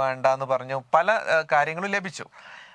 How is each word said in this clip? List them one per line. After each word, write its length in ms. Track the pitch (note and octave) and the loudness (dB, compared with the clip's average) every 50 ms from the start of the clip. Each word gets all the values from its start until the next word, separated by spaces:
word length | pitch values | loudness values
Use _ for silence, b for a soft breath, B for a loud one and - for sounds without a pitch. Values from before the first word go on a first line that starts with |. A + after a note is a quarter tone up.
| C3+ | 0
വേണ്ട 200 | C3 C3 C3 B2+ C3 C3 C3 | 0 0 2 2 2 2 0
എന്ന് 120 | C3+ B2+ C3+ | 0 -2 -2
പറഞ്ഞു 260 | B2 B2+ B2+ C3+ C3+ C3 _ - | -2 -2 -4 -6 -6 0 _ 2
പല, 140 | D#3+ F3 G3 A3 G#3+ - F#2 D3 | 4 4 4 0 0 0 2 2
ആ, 20 | D#3+ D#3 D3 D#3+ | 0 2 2 2
കാര്യങ്ങളും 380 | D3 D3 D#3 D#3+ E3+ F#3+ G3+ G3 G3+ | 2 2 0 -2 -4 -4 -4 -4 -4
ലഭിച്ചു. 300 | F#3 F#3+ - - - B B B B B B B B B | -4 -6 -10 -12 -14 B B B B B B B B B